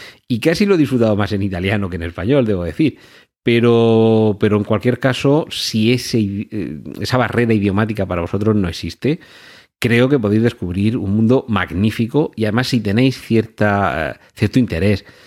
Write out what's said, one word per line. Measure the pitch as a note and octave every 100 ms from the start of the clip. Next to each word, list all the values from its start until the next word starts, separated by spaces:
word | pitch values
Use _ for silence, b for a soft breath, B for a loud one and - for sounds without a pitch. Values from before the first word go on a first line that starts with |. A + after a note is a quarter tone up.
| B B -
y | A2+
casi | D#3+ D#3+ G3+
lo | F#3
he |
disfrutado | C3 B2 A2 G#2
más | G2+
en | G2+
italiano | G2 F#2 F#2+ G#2 G2
que | F2
en |
español, | E2+ - F#2 C#3+
debo | A2+ F#2+ E2+
decir. | D#2 D3+ - B B B _
Pero, | - A#2 A#2+ A#2 A2+ A2+ A2+ A2 A2 G2
pero | A2 G#2
en | G#2
cualquier | G#2+ B2 A#2+
caso, | C3+ B2 C#3 D3 -
si | - - A2 A2
ese, | B2 - A#2
eh, | G2+ G2 - G#2+ C#2+ D2 - -
esa | F#2 B2+
barrera | A2 G#2 A#2+
idiomática | A2 G2+ F#2+ A2 A2 F#2+
para | F2+
vosotros | E2+ G2 G#2+
no | G#2+ F2+
existe, | E2 E2+ - B2 D#3+ B B B B B -
creo | A2+ A#2 C3
que | C#3+
podéis | G#2 G#2+
descubrir | A#2 - F2 F2+ G#2 B2
un | G2 G#2
mundo | A2+ B2+ -
magnífico | G2+ F2+ E2+ A2 - A2+ C#3+ D#3+ -
y |
además | G#2+ A2 B2+
si | A#2+
tenéis | G#2 G#2+ C3 B2
cierta, | - A2+ A2 - G#2 G2+ F#2+ C#2 D2
eh, | - b -
cierto | G#2 B2+
interés, | A2 E2 G2 G2 - B